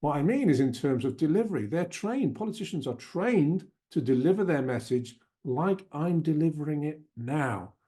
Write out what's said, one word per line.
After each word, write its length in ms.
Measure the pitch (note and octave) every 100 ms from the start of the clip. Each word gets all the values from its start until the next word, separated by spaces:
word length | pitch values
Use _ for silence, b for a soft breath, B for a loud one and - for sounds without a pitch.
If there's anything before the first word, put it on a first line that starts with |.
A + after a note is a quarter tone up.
What 160 | D3 C#3+
I 60 |
mean 260 | D3 C4 C4
is 120 | C3
in 120 | C3
terms 320 | B2 D3 C3
of 120 | C3 -
delivery. 500 | D#3 E3+ A3+ F3 G#2+
They're 180 | D#3+
trained, 520 | E3+ - G3+ B3+ A3 A2+
politicians 500 | A3 - G3 E3 C3+
are 80 |
trained 720 | A#2+ - - G3+ A#3+ D3 F3+ - _ _
to 100 | -
deliver 440 | A#2+ C3 C3 F#3+
their 180 | F#3+ D#3
message 540 | C3 B2 - B2+ B2 - b _
like 420 | - B2+ E3+ F#3+ -
I'm 300 | D3 E3 E3+
delivering 640 | D#3+ D3+ E3 D#3 D3 D3+
it 160 | D3 D#3 D3+ -
now. 580 | A#2+ C#3+ C#3 G#2 F2+ _